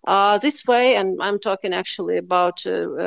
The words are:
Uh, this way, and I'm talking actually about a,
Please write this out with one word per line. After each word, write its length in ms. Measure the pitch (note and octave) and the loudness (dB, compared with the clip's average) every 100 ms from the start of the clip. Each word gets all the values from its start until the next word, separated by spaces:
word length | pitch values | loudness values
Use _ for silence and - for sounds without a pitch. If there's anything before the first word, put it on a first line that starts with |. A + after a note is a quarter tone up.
| - | 0
Uh, 320 | G3 G3+ G#3 | 2 4 2
this 280 | D4 D4 - | 2 0 2
way, 300 | A#3+ B3 G#3 | 2 4 2
and 260 | F#3+ F#3 | 0 -2
I'm 160 | G3 G3+ | -2 -4
talking 360 | G#3+ F#3+ G3 | -2 -4 -4
actually 420 | F3+ F#3+ - F3 F3+ | -4 -4 -6 -2 -2
about 480 | F3+ F3+ F3+ F3+ | 0 2 2 0
a, 240 | F#3+ F#3 E3+ C#3 | -4 -4 -4 -4